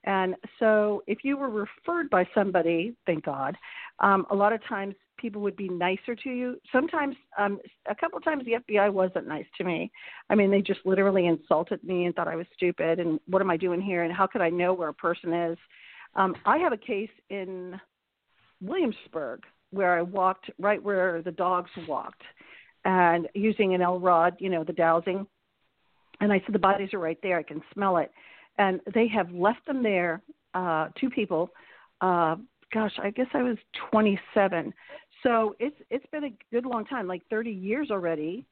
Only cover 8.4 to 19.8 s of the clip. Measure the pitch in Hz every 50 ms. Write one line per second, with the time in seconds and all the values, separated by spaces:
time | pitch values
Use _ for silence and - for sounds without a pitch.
8.4 | 254 233 226 233 247 - 214 202 196 208 196 190 185 185 185 185 - - 156 151
9.4 | - _ - - 185 180 170 165 170 220 _ - - - - - - _ 208 208
10.4 | 202 196 196 196 202 - - - _ 185 190 185 196 196 190 196 175 175 165 156
11.4 | - _ 165 151 160 - 208 170 - 165 185 175 175 175 170 - 170 - 165 165
12.4 | 180 _ _ - 185 175 175 - 165 160 165 180 175 170 156 156 _ - 185 190
13.4 | 190 190 170 160 185 180 175 175 196 202 185 175 170 165 175 185 190 185 - -
14.4 | 180 165 175 175 175 180 185 180 170 151 - - - 165 170 - - 170 165 170
15.4 | 170 165 170 - _ _ - - - - - - - - _ - 190 190 170 -
16.4 | - 208 240 320 359 330 247 208 - - 214 196 208 - _ _ _ _ 196 202
17.4 | 190 185 190 180 180 180 175 196 - _ _ _ _ _ _ _ _ _ _ _
18.4 | _ _ _ _ 185 190 311 381 339 240 196 - - - - 160 147 120 123 -
19.4 | - - _ _ _ _ - 196